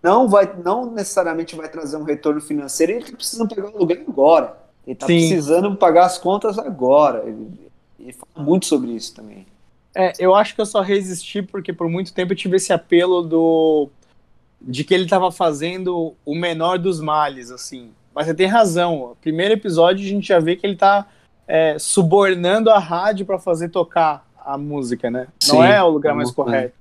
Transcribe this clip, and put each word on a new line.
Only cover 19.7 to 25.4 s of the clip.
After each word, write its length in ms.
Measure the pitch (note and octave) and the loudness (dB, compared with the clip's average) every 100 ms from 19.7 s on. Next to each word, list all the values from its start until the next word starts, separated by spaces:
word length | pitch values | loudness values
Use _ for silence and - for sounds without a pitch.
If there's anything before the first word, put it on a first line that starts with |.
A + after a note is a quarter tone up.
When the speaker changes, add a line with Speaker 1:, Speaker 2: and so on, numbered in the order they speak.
| E3 E3+ F#3+ G3 | 4 4 4 -2
Speaker 2:
a 20 | |
gente 200 | G3+ G3 | -6 2
já 100 | F3+ | 2
vê 160 | D#3+ | 2
que 100 | F3 | -2
ele 120 | G3+ F#3+ | -4 2
tá, 300 | G3 G3+ G3+ _ _ _ - | 2 2 -2 _ _ _ -2
é, 280 | D#3+ D#3+ D3+ | 0 2 0
subornando 920 | - - E3 G3 G3 F3+ F3 G#3 A3 | -2 0 4 4 4 2 0 2 4
a 80 | G#3 | 4
rádio 480 | E3 F3 G3+ G3+ G3 | 2 -2 -2 -2 -4
pra 120 | F#3 | -6
fazer 320 | F#3 E3 E3+ | -2 -4 -2
tocar 540 | F3+ E3+ E3+ D#3+ D3 _ _ | -2 -2 2 0 0 _ _
a 120 | - C#3 | -10 -10
música, 540 | D3 D3 B2 A#2+ A#2+ | -8 -8 -6 -6 -4
né? 160 | B2 B2+ _ | -6 -10 _